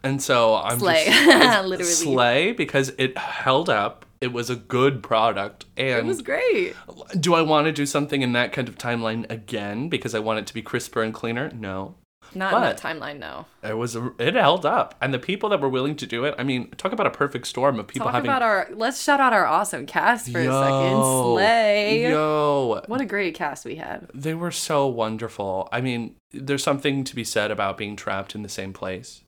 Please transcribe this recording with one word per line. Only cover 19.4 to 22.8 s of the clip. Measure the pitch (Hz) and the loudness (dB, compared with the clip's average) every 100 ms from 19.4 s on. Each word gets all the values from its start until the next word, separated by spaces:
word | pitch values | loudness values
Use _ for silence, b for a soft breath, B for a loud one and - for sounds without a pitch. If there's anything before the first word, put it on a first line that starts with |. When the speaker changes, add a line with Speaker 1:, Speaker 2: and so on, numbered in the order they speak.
| 151 | 4
Speaker 2:
awesome | 160 208 147 147 | 2 0 -4 -4
cast | 170 185 233 123 | 0 2 2 -2
for | 123 | 0
a | |
second. | 131 135 135 135 135 | 2 2 4 2 2
Speaker 1:
Yo. | 135 135 131 123 120 | 4 4 2 2 4
Speaker 2:
Slay. | 208 233 214 208 208 220 - | 4 4 4 2 2 2 2
Speaker 1:
Yo. | 156 156 151 147 143 127 101 | 2 2 2 2 2 2 -2